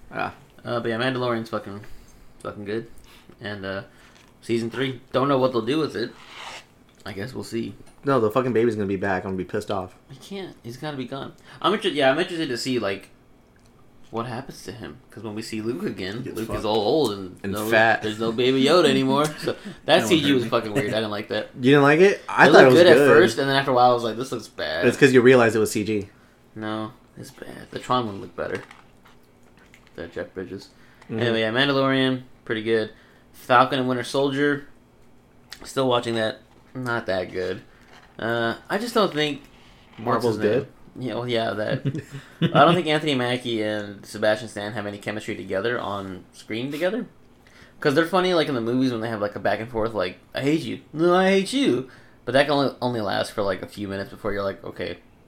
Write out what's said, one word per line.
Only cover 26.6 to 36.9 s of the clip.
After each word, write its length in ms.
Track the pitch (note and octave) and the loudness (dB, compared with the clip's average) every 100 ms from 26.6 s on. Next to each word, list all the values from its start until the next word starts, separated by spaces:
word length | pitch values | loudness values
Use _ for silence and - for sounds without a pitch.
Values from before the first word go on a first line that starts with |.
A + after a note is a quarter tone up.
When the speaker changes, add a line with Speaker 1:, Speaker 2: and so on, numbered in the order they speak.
| G#2+ A2 A2 - _ - | -10 -8 -10 -14 _ -20
Speaker 2:
it's 140 | - | -20
bad. 400 | - - - - | -18 -18 -18 -14
The 80 | - | -12
Tron 260 | - B2+ A2+ | -4 -2 -2
one 160 | G2 | -8
looked 140 | G2+ - | -12 -8
better. 260 | - F#2+ - - - _ _ - _ _ _ _ - - - - | -8 -8 -12 -20 -20 _ _ -20 _ _ _ _ -20 -20 -20 -16
The 120 | E2 | -14
Jeff 260 | F2 F2 | -10 -12
Bridges. 360 | - F2+ G2 - - - - - | -10 -12 -12 -16 -20 -20 -20 -10
Speaker 1:
Mm-hmm. 140 | A2+ | -4
Speaker 2:
Anyway, 200 | A#2+ A2+ | 0 0
yeah, 100 | A2 | 0
Mandalorian, 720 | A#2+ C#3+ C3+ C3+ C3+ C3 C3 - - - | 0 0 2 2 2 0 -2 -8 -18 -8
pretty 180 | A2+ | -6
good. 280 | A2 A2+ A2 - - - _ | 0 0 -2 -10 -20 -20 _
Falcon 460 | - - B2 C3 C#3 | -14 2 4 4 2
and 80 | B2+ | -2
Winter 160 | B2 | -2
Soldier, 640 | A#2+ C#3 C#3 C3+ D3 C#3+ - - _ _ - - _ - - - | -4 -2 -2 0 0 -2 -6 -20 _ _ -20 -20 _ -20 -20 -20
still 240 | - - C3 | -10 -2 0
watching 280 | A#2+ A#2 A2+ | 0 0 -2
that. 240 | A2 - - - _ C3 | -2 -4 -16 -20 _ -10
Not 300 | B2 | -6